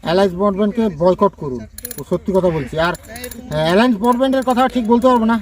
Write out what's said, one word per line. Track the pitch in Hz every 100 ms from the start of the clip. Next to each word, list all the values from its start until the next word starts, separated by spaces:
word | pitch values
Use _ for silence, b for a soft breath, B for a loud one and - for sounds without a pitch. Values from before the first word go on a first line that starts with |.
অ্যালায়েন্স | 160 175 196 175
ব্রডব্যান্ডকে | 208 190 208 214 226
বয়কট | 151 175 180 214 -
করুন, | 147 123 107 - - - 139
সত্যি | 175 - 190
কথা | 180
বলছি। | 160 131 156
আর, | 170
আহ, | 170 - 233 247 - -
অ্যালায়েন্স | 151 160 180 247 214
ব্রডব্যান্ডের | 233 240 269 269
কথা | 254 240 262
ঠিক | 247 220
বলতে | 240 254
পারবো | 247
না, | 220 226